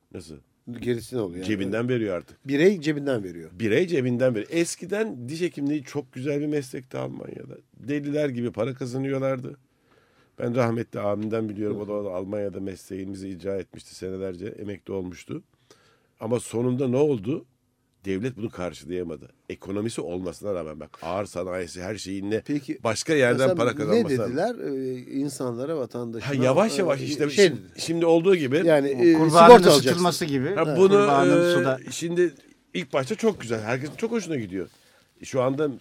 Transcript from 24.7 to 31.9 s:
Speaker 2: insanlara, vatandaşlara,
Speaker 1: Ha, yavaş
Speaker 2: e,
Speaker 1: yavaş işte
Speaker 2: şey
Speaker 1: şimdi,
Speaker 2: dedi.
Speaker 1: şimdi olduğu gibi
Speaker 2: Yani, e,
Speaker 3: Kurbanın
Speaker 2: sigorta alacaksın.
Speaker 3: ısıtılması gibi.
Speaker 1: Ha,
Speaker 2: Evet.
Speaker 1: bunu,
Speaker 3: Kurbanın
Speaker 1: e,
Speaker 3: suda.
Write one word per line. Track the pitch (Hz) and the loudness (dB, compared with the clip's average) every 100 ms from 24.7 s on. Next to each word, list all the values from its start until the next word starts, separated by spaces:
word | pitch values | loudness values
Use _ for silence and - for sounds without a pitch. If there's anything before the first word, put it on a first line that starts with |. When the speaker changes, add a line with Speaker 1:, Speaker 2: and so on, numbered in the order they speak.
| 135 131 127 | -6 -6 -8
Speaker 2:
insanlara, | 123 135 143 135 131 117 139 165 | -8 -6 -4 -4 -6 -6 -6 -6
vatandaşlara, | 120 123 120 113 117 139 | -6 -8 -8 -8 -4 2
Speaker 1:
Ha, | |
yavaş | 127 143 220 | 4 4 2
Speaker 2:
e, | - | 0
Speaker 1:
yavaş | 175 139 | 0 -2
işte | 131 147 147 | -4 -2 0
Speaker 2:
şey | 143 190 | 4 4
Speaker 1:
şimdi, | 120 | 4
Speaker 2:
dedi. | 92 - | -8 -10
Speaker 1:
şimdi | - 165 165 | -4 0 4
olduğu | 170 175 185 | 4 4 4
gibi | 135 147 170 | 2 2 4
Speaker 2:
Yani, | 151 139 | 4 4
e, | 131 170 | 4 6
Speaker 3:
Kurbanın | 160 160 | 6 8
Speaker 2:
sigorta | 165 170 | 12 12
alacaksın. | 180 170 143 | 12 12 8
Speaker 3:
ısıtılması | 127 147 175 - 165 | 6 2 2 0 -2
gibi. | 139 139 196 | -2 0 0
Speaker 1:
Ha, | 156 | 0
Speaker 2:
Evet. | 151 | 4
Speaker 1:
bunu, | 190 | 6
Speaker 3:
Kurbanın | 202 202 139 - 170 175 | 6 6 4 6 4 4
Speaker 1:
e, | |
Speaker 3:
suda. | 175 - 131 131 | 2 2 -2 -6